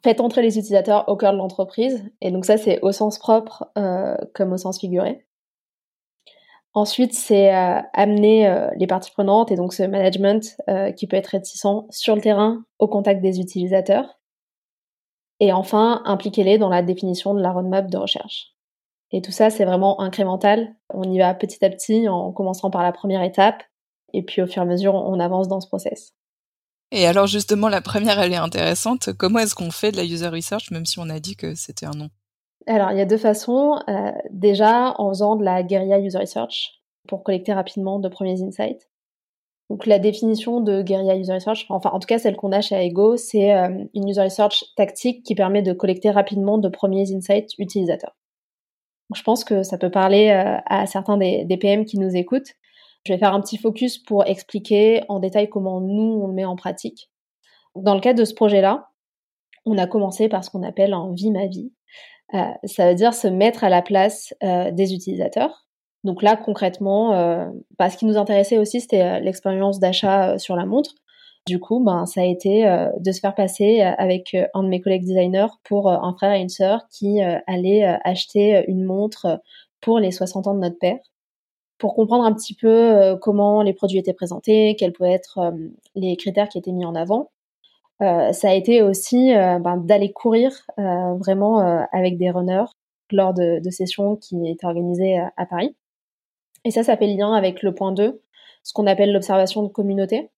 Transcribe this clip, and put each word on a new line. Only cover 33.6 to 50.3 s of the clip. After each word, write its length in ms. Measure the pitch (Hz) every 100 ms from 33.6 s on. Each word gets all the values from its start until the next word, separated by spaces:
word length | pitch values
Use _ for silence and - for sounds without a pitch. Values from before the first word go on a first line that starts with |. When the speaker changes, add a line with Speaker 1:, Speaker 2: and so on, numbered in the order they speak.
| 294 294 -
Speaker 1:
Euh, 240 | 196 202 - -
déjà, 640 | 190 202 196 214 233 254 -
en 100 | 202
faisant 280 | 190 208 214
de 80 |
la 180 | 196 185
guérilla 360 | 180 196 190 196
user 200 | 196 185
research 600 | 196 - - - - _ _ _ -
pour 160 | 196
collecter 280 | 196 185 185
rapidement 460 | 196 190 - 190 202
de 100 | 190
premiers 340 | 185 190 185
insights. 460 | 190 190 - - _ _ _ _ _ _ _ _ _
Donc, 160 | 208 226
la 120 | 202
définition 640 | 202 214 226 220 240 240
de 220 | 214 196
guérilla 340 | 185 190 190 190
user 160 | 185
research, 340 | 185 190 220 -
enfin, 220 | 190 180
en 60 | 185
tout 80 | -
cas, 120 | 233
celle 180 | 226 196
qu'on 160 | 196
a 80 | 196
chez 160 | 208 196
Aego, 400 | 180 175 214 240
c'est, 360 | - 214 202
euh, 300 | 202 180 190 208
une 140 | 208 196
user 140 | 202
research 400 | 190 185 208 - - -
tactique 480 | 196 - 247 240
qui 100 | -
permet 280 | 208 190 202
de 100 | 190
collecter 380 | 180 190 180 214
rapidement 480 | 202 196 202 196 214
de 100 | 196
premiers 440 | - 196 190 196
insights 400 | 190 185 202 214 -
utilisateurs. 560 | 196 202 175 156 - _ _ _ _ _ _ _ _ _ _
Donc, 60 | 208
je 60 |
pense 200 | - 247
que 200 | - 202
ça 160 | 190 185
peut 120 | 180
parler, 380 | 190 190 202
euh, 300 | 214